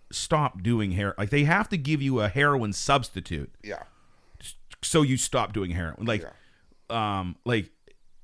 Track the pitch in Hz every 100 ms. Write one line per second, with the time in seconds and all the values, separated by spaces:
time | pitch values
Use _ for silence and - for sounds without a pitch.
0 | - - - 160 143 95 92 117 104 92
1 | 101 - 101 147 147 180 214 190 139 156
2 | 139 127 104 139 147 139 110 98 - 143
3 | 120 95 - 80 67 - 104 92 - _
4 | _ _ _ - - - - - - 165
5 | 147 127 - 131 104 107 92 85 82 -
6 | 113 107 73 - - _ _ - - 113
7 | 107 98 90 85 - 120 92 _ _ -
8 | - -